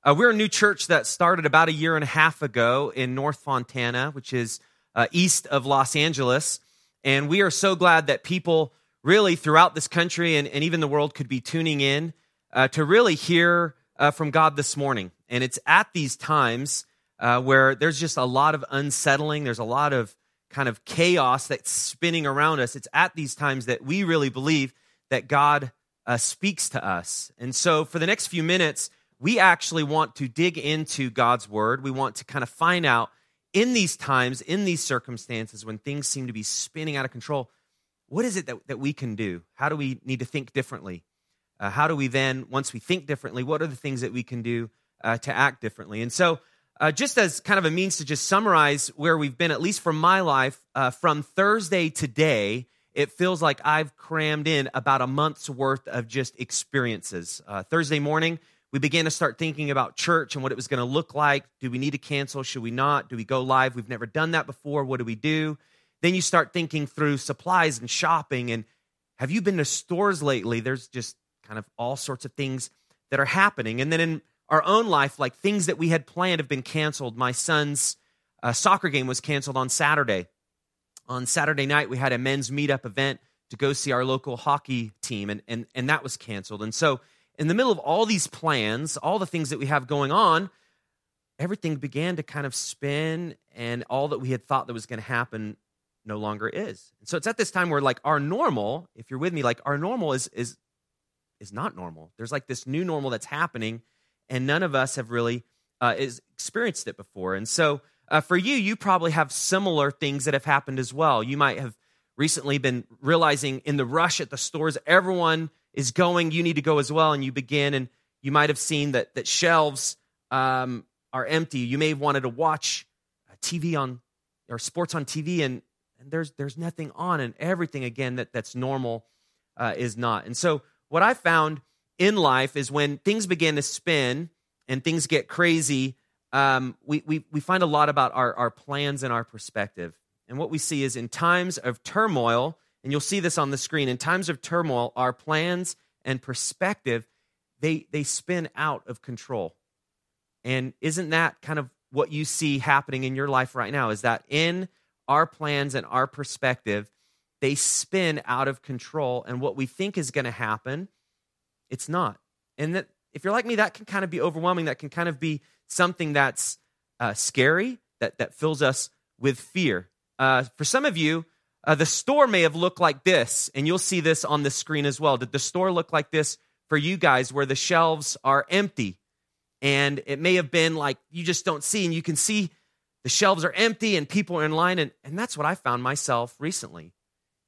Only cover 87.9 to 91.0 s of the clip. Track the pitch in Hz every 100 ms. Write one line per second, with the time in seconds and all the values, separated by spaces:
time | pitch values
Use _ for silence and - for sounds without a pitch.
87.9 | 175 220 196 - - 160 139 107 117 151
88.9 | - 151 202 190 170 139 135 139 147 127
89.9 | 143 139 180 202 160 190 _ _ _ _
90.9 | _